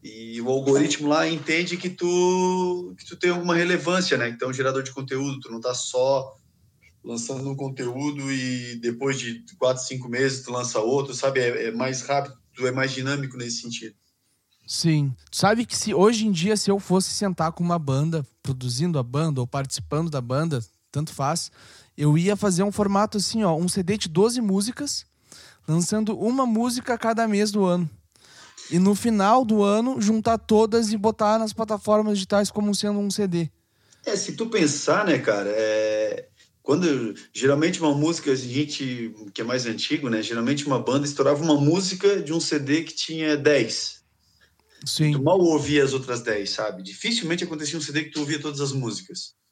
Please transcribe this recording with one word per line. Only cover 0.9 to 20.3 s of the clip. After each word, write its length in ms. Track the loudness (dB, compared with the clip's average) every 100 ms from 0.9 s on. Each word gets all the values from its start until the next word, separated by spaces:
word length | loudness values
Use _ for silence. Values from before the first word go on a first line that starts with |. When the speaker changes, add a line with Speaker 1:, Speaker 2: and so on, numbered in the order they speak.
| 0 2
Speaker 1:
lá 200 | 2 2
entende 480 | -2 0 0 0 -4
que 140 | -6
tu, 1040 | -4 0 2 4 4 2 0 0 -2 -6 -14
que 60 |
tu 140 | -18 -4
tem 140 | 0
alguma 240 | 0 2 2
relevância, 600 | 2 0 0 0 2 0
né? 140 | 0
Então, 240 | -4 -6
gerador 300 | -2 -2 -2
de 80 | -6
conteúdo, 480 | -10 -6 -6 -4 -8
tu 120 | -10
não 80 | -8
tá 140 | -6
só 640 | -4 -4 0 2 2 -2 -14 _ _ _ _ _ _
lançando 460 | -10 -8 -6 -6 -6
um 60 | -6
conteúdo 760 | -6 -6 -6 -4 -4 -4 -4
e 440 | -4 -2 -4 -6 -6
depois 400 | -4 -2 -2 -2
de 240 | -6 -10 -14 -2
quatro, 260 | 0 0
cinco 240 | -4 -8 -6
meses 360 | 0 0 0
tu 80 | -6
lança 280 | -6 -2 0
outro, 360 | 2 0 0 -2
sabe? 240 | 0 2
É, 260 | 0 0 -4
é 60 |
mais 320 | -2 -4 -4
rápido, 320 | -2 -2 -2 -12 _
tu 140 | -4 -2
é 40 |
mais 200 | 0 -2
dinâmico 440 | -2 -4 -4 -4 -8
nesse 260 | -8 -8
sentido. 340 | -8 -10 -12 _ _ _ _ _ _ _ -10
Speaker 2:
Sim. 460 | -2 2 2 0 -4 -10
Tu 60 | 0
sabe 280 | 2 2 0
que 100 | -4
se, 200 | -2 4
hoje 320 | 4 6 0
em 40 |
dia, 240 | 0 0 0
se 140 | 2
eu 100 | 0
fosse 300 | 2 0 0
sentar 420 | -2 -4 0 -2
com 120 | -2
uma 160 | -2 0
banda, 460 | 0 0 0 -2 -6 _
produzindo 560 | -8 -4 -4 -2 0 0
a 40 |
banda 380 | -2 -2 0 -2
ou 60 | -2
participando 640 | -4 -6 -8 -4 -2 -2
da 100 | -4
banda, 420 | -4